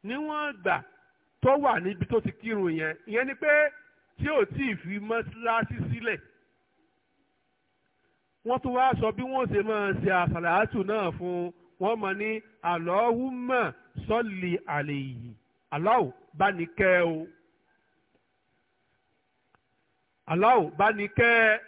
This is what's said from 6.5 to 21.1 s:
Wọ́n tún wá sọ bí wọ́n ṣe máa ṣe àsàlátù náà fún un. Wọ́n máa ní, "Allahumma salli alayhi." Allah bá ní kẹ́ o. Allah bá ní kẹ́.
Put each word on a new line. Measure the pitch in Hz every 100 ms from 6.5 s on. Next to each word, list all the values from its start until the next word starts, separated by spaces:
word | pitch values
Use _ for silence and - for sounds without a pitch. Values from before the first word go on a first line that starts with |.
| _ _ _ _ _ _ _ _ _ _ _ _ _ _ _ _ _ _ _
Wọ́n | 226 247
tún | 262
wá | 247 262
sọ | 247 220
bí | 220
wọ́n | 254 262 254
ṣe | 202
máa | 214 214 202
ṣe | 190 190
àsàlátù | 185 175 170 170 180 214 233
náà | 190 214 185
fún | 156 180 175
un. | 175 - _ _
Wọ́n | 185 226
máa | 196
ní, | 196 214 220 - _
"Allahumma | 170 175 170 190 233 233 262 254 247 254 185 - _ -
salli | - 220 233 190 180 175
alayhi." | - 147 147 143 135 123 120 110 _ _ _
Allah | 147 180 240 151 - _
bá | 151 196
ní | 190 165
kẹ́ | - 190 180
o. | 170 160 165 _ _ _ _ _ _ _ _ _ _ _ _ _ _ _ _ _ _ _ _ _ _ _ _ _ _ _ _ _ -
Allah | 165 220 254 196 147
bá | 202
ní | 214
kẹ́. | 202